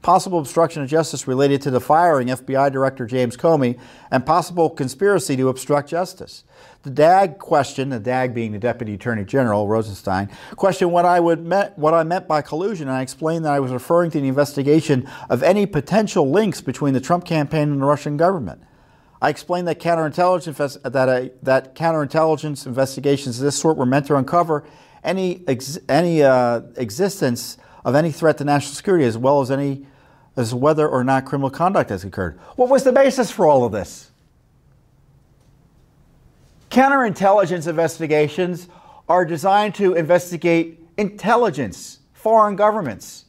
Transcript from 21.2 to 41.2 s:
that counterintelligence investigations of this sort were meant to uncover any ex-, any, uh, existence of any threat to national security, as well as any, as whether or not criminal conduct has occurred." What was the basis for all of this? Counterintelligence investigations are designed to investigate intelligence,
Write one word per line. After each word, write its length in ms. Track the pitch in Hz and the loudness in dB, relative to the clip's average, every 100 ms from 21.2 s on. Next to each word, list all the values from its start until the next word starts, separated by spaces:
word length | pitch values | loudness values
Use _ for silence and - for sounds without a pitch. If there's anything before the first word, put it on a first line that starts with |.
| 127 - | -4 -8
that 320 | 131 131 - | 0 0 0
counterintelligence 920 | - 165 160 139 160 160 151 156 143 - | -4 -2 -2 -2 0 0 0 -4 -10 -8
investigations 720 | 123 135 143 139 139 135 117 | -4 -4 -2 0 0 -2 -4
of 60 | 139 | -4
this 100 | 139 | 0
sort 220 | 160 151 | 0 0
were 80 | 123 | 0
meant 200 | 139 143 | 0 2
to 100 | 143 | 0
uncover 480 | 131 175 165 147 - - - _ | 2 0 0 -2 -6 -20 -20 _
any 380 | - 185 185 180 - | -6 -4 -4 -4 -4
ex-, 320 | 127 - 165 - | -4 -6 -12 0
any, 320 | 139 175 165 | 0 2 4
uh, 400 | 139 127 120 117 117 - | 4 4 2 -2 -6 -8
existence 840 | 120 101 196 - 139 120 - - - - 123 | -8 -2 -4 0 -2 -2 -8 -16 -20 -8 0
of 100 | 139 | 0
any 160 | 165 | 0
threat 260 | 143 160 151 | 0 0 2
to 40 | |
national 320 | 147 143 139 - | 0 0 -2 -8
security, 300 | - 180 127 | 0 2 2
as 120 | 113 | 2
well 240 | 131 143 | 2 2
as 80 | 127 | 2
any, 380 | 135 143 135 - _ _ _ _ - | -2 -2 -6 -12 _ _ _ _ -4
as 180 | 113 | -4
whether 340 | 123 143 156 151 | 0 2 2 2
or 160 | 131 | 0
not 220 | 127 131 131 | 0 0 0
criminal 240 | 143 135 | -4 -4
conduct 400 | - 175 190 135 | -2 0 0 -2
has 140 | 98 | -6
occurred." 340 | 95 95 90 - - - | -8 -6 -6 -8 -16 -2
What 140 | 247 | 2
was 140 | 269 | 4
the 80 | 269 | 4
basis 400 | 254 269 269 226 | 4 4 2 -4
for 160 | - 165 | 2 4
all 160 | 139 | 6
of 80 | 120 | 2
this? 400 | 101 90 - - _ _ _ _ _ _ _ _ _ _ _ _ _ _ _ _ _ _ _ _ _ _ _ _ _ _ | -2 -8 -14 -20 _ _ _ _ _ _ _ _ _ _ _ _ _ _ _ _ _ _ _ _ _ _ _ _ _ _
Counterintelligence 960 | 247 269 277 240 165 196 208 175 180 151 | 2 4 4 0 2 4 4 2 -2 -4
investigations 1000 | 165 165 160 160 151 151 151 180 170 - - - - - | 0 -2 -2 0 2 2 0 -4 -4 -12 -20 -20 -18 0
are 160 | 175 | 0
designed 520 | 165 165 185 202 214 - | 2 -2 2 2 0 0
to 180 | 196 | 0
investigate 920 | 170 156 175 175 175 175 165 165 - - - | 2 2 2 2 -4 2 2 0 -10 -14 -6
intelligence, 1040 | 202 208 | -6 -4